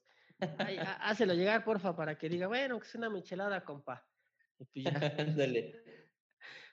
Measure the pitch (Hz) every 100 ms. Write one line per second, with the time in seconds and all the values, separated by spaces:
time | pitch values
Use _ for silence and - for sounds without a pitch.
0 | _ _ _ _ 180 156 202 190 190 190
1 | 202 214 214 175 190 220 214 214 185 170
2 | 156 156 160 175 185 240 277 233 - 226
3 | 226 202 175 185 202 190 156 143 135 123
4 | - _ _ _ _ _ 131 - 135 147
5 | 147 147 151 151 135 120 110 - - -
6 | - _ _ _ - - -